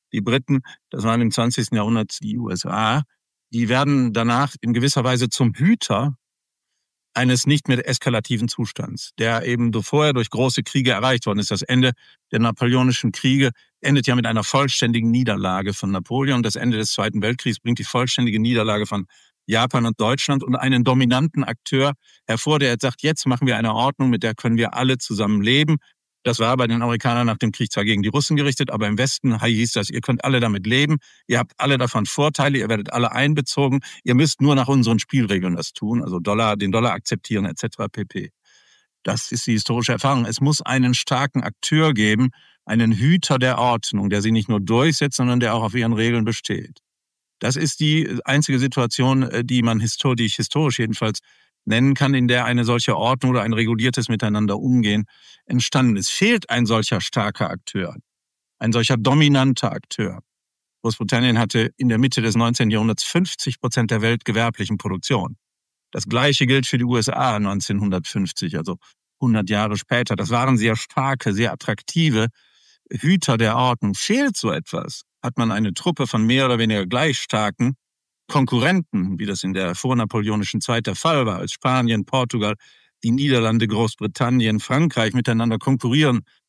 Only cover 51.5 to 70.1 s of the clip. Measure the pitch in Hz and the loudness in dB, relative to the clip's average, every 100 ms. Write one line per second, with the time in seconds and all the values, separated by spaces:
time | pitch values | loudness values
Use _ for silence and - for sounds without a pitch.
51.5 | _ - 113 135 139 139 139 123 123 117 | _ -2 2 4 4 2 2 2 2 2
52.5 | 123 117 120 - 95 113 127 131 127 107 | 2 2 2 2 0 2 0 2 0 0
53.5 | 113 113 117 123 123 110 110 110 104 107 | 0 0 0 0 0 -2 0 0 0 0
54.5 | 101 131 123 107 104 104 _ - - - | 0 2 2 4 2 -2 _ -20 -20 -4
55.5 | 127 - 139 127 101 92 - 208 233 - | -2 0 2 2 0 -4 0 2 2 0
56.5 | 117 113 113 107 98 - - 104 - 85 | -2 0 0 0 -2 -2 -2 -2 -2 -6
57.5 | 90 - 101 85 - - _ _ _ _ | -6 -8 -6 -6 -8 -20 _ _ _ _
58.5 | - 113 117 113 123 113 143 147 139 131 | -6 0 2 2 2 4 6 6 6 4
59.5 | 127 110 101 - - 98 92 - _ _ | 2 -2 -6 -10 -6 -6 -6 -16 _ _
60.5 | _ _ _ 113 110 104 117 123 117 110 | _ _ _ -4 -2 0 2 4 2 2
61.5 | 120 113 - 127 113 135 127 113 113 117 | 0 -2 0 0 2 2 2 0 2 2
62.5 | 120 113 107 113 107 - 170 185 - - | 2 0 2 0 -2 -2 0 0 -4 -8
63.5 | 123 123 127 113 110 113 117 - 110 117 | -6 -4 -2 0 0 0 0 -2 -2 0
64.5 | - 98 104 104 92 - 120 85 - _ | -2 -4 -4 -4 -6 -2 -2 -2 -10 _
65.5 | _ _ _ _ - - 117 143 135 127 | _ _ _ _ -10 -4 0 2 2 2
66.5 | 135 127 131 120 120 107 - 131 107 101 | 2 2 0 0 0 0 0 0 0 0
67.5 | 101 - 101 104 92 80 104 92 - 90 | -2 -2 -2 0 -2 -4 -4 -4 -4 -6
68.5 | 78 85 87 _ _ _ - 131 110 95 | -4 -6 -8 _ _ _ -4 0 0 0
69.5 | 104 110 101 - 120 120 | 0 -2 -4 -2 -2 0